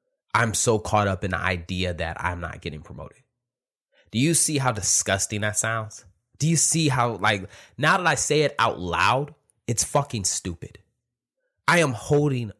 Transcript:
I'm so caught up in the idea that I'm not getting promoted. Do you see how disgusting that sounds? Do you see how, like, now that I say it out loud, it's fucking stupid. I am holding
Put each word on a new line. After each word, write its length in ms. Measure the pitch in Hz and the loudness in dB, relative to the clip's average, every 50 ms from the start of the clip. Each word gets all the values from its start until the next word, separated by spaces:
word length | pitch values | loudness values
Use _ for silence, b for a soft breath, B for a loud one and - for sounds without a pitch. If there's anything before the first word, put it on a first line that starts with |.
| _ _ _ _ _ _ - | _ _ _ _ _ _ 0
I'm 200 | 110 117 113 101 | 2 2 2 0
so 260 | - - 123 113 107 | 0 2 2 2 2
caught 280 | - - - 107 104 | 0 0 2 2 2
up 160 | 98 95 92 - | 2 0 -2 -2
in 80 | 95 | -4
the 60 | 90 | -4
idea 560 | 85 87 92 92 87 82 - 95 90 92 90 87 | -2 -2 -2 -2 -4 -4 -6 -4 -4 -2 -4 -4
that 300 | 80 85 82 82 - - | -4 -6 -6 -6 -6 -6
I'm 160 | 87 90 85 | -6 -4 -6
not 220 | 85 80 - 87 | -8 -10 -10 -10
getting 200 | - 85 71 76 | -10 -10 -10 -10
promoted. 400 | 78 - - 65 78 - - _ _ _ _ _ _ _ _ _ _ _ _ _ _ b b b b b | -14 -16 -16 -16 -16 -18 -20 _ _ _ _ _ _ _ _ _ _ _ _ _ _ b b b b b
Do 60 | - | 0
you 160 | 113 131 170 165 | 0 2 2 2
see 240 | - - - 156 | 2 2 0 0
how 140 | 135 131 127 | 0 0 0
disgusting 720 | 117 104 87 - - - - - 98 98 - - 110 104 | 0 0 0 0 0 0 0 0 0 0 0 -2 -4 -2
that 180 | 104 107 101 - | -2 -2 -2 -2
sounds? 460 | - 113 113 113 110 107 - - - - _ _ _ _ _ - | -2 -2 -2 -4 -6 -8 -12 -18 -20 -20 _ _ _ _ _ -2
Do 80 | 147 | 0
you 80 | 160 170 | 2 2
see 320 | 156 - - - 165 160 | 2 2 2 2 2 2
how, 300 | 147 127 131 120 120 113 | 2 2 2 0 0 0
like, 300 | 90 95 107 107 101 90 B B B B B B | 0 2 2 2 0 -2 B B B B B B
now 200 | - 135 156 185 | -2 2 2 2
that 100 | 190 180 | 2 2
I 80 | 165 147 | 2 0
say 260 | - - - 147 151 | 0 0 2 2 2
it 140 | 151 139 - | 2 2 2
out 220 | - 113 117 - 65 | 2 2 2 0 -2
loud, 560 | 90 87 82 82 90 101 117 131 147 147 - _ _ _ _ _ _ | -4 -4 0 2 4 4 2 2 -2 -4 -10 _ _ _ _ _ _
it's 160 | - 120 - - | -4 -2 -2 -2
fucking 400 | - - 143 139 - - 110 95 | 0 0 0 0 -2 -4 -4 -4
stupid. 560 | - - - - 92 82 - - - - - _ _ _ _ _ _ _ _ _ _ _ _ _ _ _ _ _ | -4 -4 -4 -6 -8 -8 -10 -12 -18 -18 -20 _ _ _ _ _ _ _ _ _ _ _ _ _ _ _ _ _
I 140 | - 160 175 | 2 4 4
am 120 | 160 139 123 | 4 2 0
holding 580 | 107 - - 147 147 147 147 135 123 120 104 - _ | -4 0 2 2 4 4 2 0 -2 -4 -6 -10 _